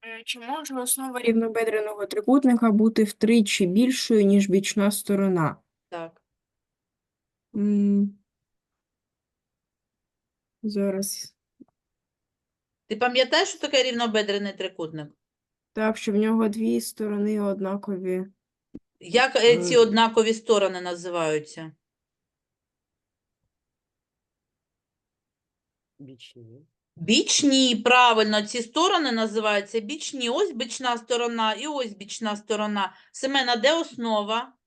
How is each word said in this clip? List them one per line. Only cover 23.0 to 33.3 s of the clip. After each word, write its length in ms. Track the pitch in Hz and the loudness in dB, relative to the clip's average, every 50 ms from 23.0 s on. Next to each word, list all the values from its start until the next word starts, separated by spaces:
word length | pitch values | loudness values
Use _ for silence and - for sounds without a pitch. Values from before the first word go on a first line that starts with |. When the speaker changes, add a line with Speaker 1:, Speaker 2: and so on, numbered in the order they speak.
| _ _ _ _ _ _ _ _ _ _ _ _ _ _ _ _ _ _ _ _ _ _ _ _ _ _ _ _ _ _ _ _ _ _ _ _ _ _ _ _ _ _ _ _ _ _ _ _ _ _ _ _ _ _ _ _ _ _ _ _ | _ _ _ _ _ _ _ _ _ _ _ _ _ _ _ _ _ _ _ _ _ _ _ _ _ _ _ _ _ _ _ _ _ _ _ _ _ _ _ _ _ _ _ _ _ _ _ _ _ _ _ _ _ _ _ _ _ _ _ _
Speaker 3:
Бічні. 680 | 143 131 135 120 - - _ 127 117 113 113 135 156 _ _ _ _ _ _ | -20 -20 -20 _ -20 -20 _ -20 -20 -20 -20 -20 _ _ _ _ _ _ _
Speaker 2:
Бічні, 800 | - 165 160 220 277 311 - - - - 285 269 269 262 254 240 | -12 0 2 2 2 2 2 0 2 2 4 4 4 4 4 2
правильно, 680 | 208 220 247 247 254 247 240 226 220 220 214 214 214 214 208 | 0 2 4 6 6 6 6 6 4 2 2 2 -2 -2 -2
ці 140 | - 247 | -6 -8
сторони 500 | 226 233 - 311 330 370 415 349 311 269 | -8 -4 -2 0 2 2 2 0 0 0
називаються 680 | 240 226 220 220 208 220 214 214 208 208 202 202 - 226 | 0 -2 -2 -2 -2 -2 -2 0 0 0 -2 -2 -6 -6
бічні. 500 | 214 208 285 320 - - - 269 247 233 | -6 -6 -10 -10 -10 -10 -8 -6 -6 -4
Ось 220 | 240 311 415 381 | 0 0 -2 -2
бічна 460 | 302 226 262 233 - - 262 254 240 233 | -2 -6 -8 -8 -8 -6 -4 -2 -4 -4
сторона 560 | 226 _ 254 233 240 240 233 233 220 220 214 | -4 _ -4 -2 -2 -2 -2 -2 -2 -2 -2
і 140 | 202 254 302 | -4 -6 -8
ось 260 | 302 277 254 220 202 | -6 -6 -6 -6 -8
бічна 420 | 196 202 202 - - 226 214 208 | -14 -16 -16 -14 -8 -6 -6 -6
сторона. 580 | 208 208 _ 226 208 214 214 208 202 196 185 - - _ _ | -6 -6 _ -4 -4 -4 -4 -2 -4 -4 -6 -8 -14 _ _
Семен, 380 | _ - - 269 | _ -6 -6 -2